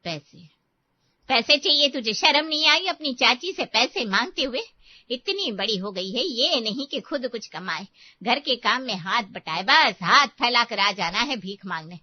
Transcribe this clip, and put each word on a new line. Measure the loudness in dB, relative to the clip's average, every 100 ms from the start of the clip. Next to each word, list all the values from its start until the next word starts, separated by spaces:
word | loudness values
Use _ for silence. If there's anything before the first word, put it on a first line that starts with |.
पैसे, | -8 -10 _ -20 -20 _ _ _ _ _ _ _ 0
पैसे | 0 4 2
चाहिए | 4 2 2
तुझे, | 0 -4
शर्म | 0 2 2 0
नहीं | 0 4
आई | 4
अपनी | 2 -4 -6
चाची | 2 2 2 -2
से | -6
पैसे | -2 0 0 -2
मांगते | 0 0 0 -4
हुए? | -4 -4 -8 _ -20 -20 _
इतनी | -8 -4 -4 -4
बड़ी | -4 -2 -2
हो | -4
गई | -6 -6
है, | -4
ये | -4 0 2 2
नहीं | -2 -6 -6
कि | -8
खुद | -6 -6 -6
कुछ | -8 -10
कमाए, | -10 -6 -6 -8 _ -20 _
घर | -2 -2
के | 0
काम | 0 0 0
में | -2 -8
हाथ | -2 -4
बटाए, | -4 -10 -6 -4
बस | 4 6 6 0
हाथ | 4 4 4
फैलाकर | _ 2 2 2 2
आ | 0
जाना | 0 -2 0
है | -2
भीख | -2 -6 -12
मांगने। | -8 -8 -10 -20